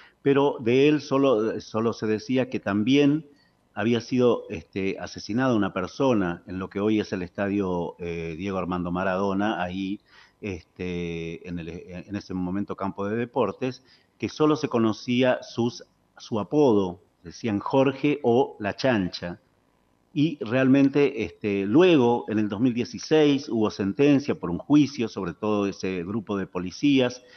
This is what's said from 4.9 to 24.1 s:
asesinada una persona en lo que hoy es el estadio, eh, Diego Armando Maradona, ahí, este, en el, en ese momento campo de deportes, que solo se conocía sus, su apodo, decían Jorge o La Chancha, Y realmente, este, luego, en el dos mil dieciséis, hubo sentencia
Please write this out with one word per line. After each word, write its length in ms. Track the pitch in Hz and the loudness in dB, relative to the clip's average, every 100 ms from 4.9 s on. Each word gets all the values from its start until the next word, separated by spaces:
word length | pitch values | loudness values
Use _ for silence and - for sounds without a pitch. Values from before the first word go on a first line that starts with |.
| - | -4
asesinada 560 | 87 92 - 110 131 | -10 -12 -6 0 2
una 180 | 113 95 | 2 0
persona 720 | 92 90 - 135 113 90 87 - | -2 -6 -2 2 2 0 -4 -8
en 100 | 92 | -10
lo 100 | 95 | -8
que 120 | 101 | -4
hoy 180 | 104 110 | 0 0
es 140 | 95 | -2
el 100 | 101 | -6
estadio, 720 | 87 - 101 101 95 87 85 - | -8 -6 -2 -2 -2 -2 -6 -8
eh, 340 | 87 85 82 80 | -8 -8 -8 -8
Diego 220 | 98 95 | -6 -6
Armando 320 | 85 90 87 | -4 -4 -4
Maradona, 720 | 90 95 92 101 98 104 87 | -4 -2 -2 -2 -2 -2 -4
ahí, 380 | 90 92 98 104 _ - - _ | -6 -6 -6 -8 _ -20 -20 _
este, 1080 | 107 90 - - 90 87 87 85 82 82 87 | -10 -10 -14 -10 -8 -6 -6 -8 -10 -12 -10
en 120 | 87 | -10
el, 80 | 82 | -10
en 480 | 85 90 90 87 101 | -12 -14 -16 -10 -10
ese 180 | - | -8
momento 400 | 92 90 98 98 | -6 -4 -4 -6
campo 320 | 95 95 90 101 | -6 -6 -6 -4
de 100 | 113 | -4
deportes, 680 | 120 135 101 - 131 127 _ _ _ - | -4 -2 -2 -2 -8 -8 _ _ _ -8
que 100 | 107 | -8
solo 280 | - 156 151 | 0 2 2
se 120 | 135 | 0
conocía 720 | 120 113 104 - 123 127 123 | 2 0 0 -2 2 2 0
sus, 420 | - - 117 - - _ _ - | -4 -4 -4 -4 -20 _ _ -20
su 240 | - 110 | -8 -6
apodo, 600 | 101 147 143 104 92 90 _ _ | -2 2 4 4 2 -4 _ _
decían 380 | 85 - 120 101 | -20 -8 -4 -4
Jorge 580 | - 135 135 135 147 147 | 0 2 2 2 -2 0
o 320 | 123 117 135 - | 2 2 2 -2
La 160 | 104 | -6
Chancha, 640 | 95 135 113 90 - 87 95 _ _ _ _ _ _ _ | -2 0 2 0 -6 -10 -12 _ _ _ _ _ _ _
Y 240 | 151 156 151 | -2 0 -2
realmente, 800 | 107 127 135 139 139 143 143 113 | -2 2 4 6 4 4 2 0
este, 440 | 104 - 107 101 98 | -8 -6 -4 -2 2
luego, 580 | 127 185 160 120 120 - | 6 6 6 4 2 -2
en 100 | 107 | -2
el 100 | 104 | -2
dos 120 | 101 | 0
mil 120 | 131 | 0
dieciséis, 760 | 117 110 95 - 156 147 139 - | 0 -6 -6 0 4 4 2 -2
hubo 220 | 113 104 | 0 0
sentencia 640 | - 98 98 143 | 0 -2 2 4